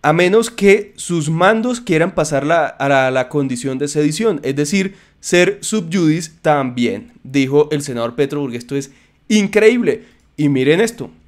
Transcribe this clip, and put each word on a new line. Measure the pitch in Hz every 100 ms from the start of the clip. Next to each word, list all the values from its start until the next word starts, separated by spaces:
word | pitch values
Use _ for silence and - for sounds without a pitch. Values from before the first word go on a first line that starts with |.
a | 147
menos | 160 180 214 226
que | - 202 208 202 -
sus | - 170 147
mandos | 160 185 226 247 240
quieran | - 160 175 185
pasarla | 151 139 143 170 143
a | - 139
la, | 135 131
a |
la | 131 127
condición | 151 135 123 135 131
de | 143
sedición, | 151 151 156 226 175
es | 131 139
decir, | 147 196 190 - _ _
ser | - 175 180 202
sub | - 220 165
judice | 190 160 160 160 _
también", | 160 147 127 123 117 98 - _
dijo | 131 139 131 143 147
el | 151
senador | 143 120 117 120
Petro, | 139 147
porque | 139 120
esto | 120 139
es | 139 _ _ _ _
increíble. | 214 196 208 214 240 185 123 - _ _ -
Y | 147
miren | 135 127 170
esto. | 226 233 113 -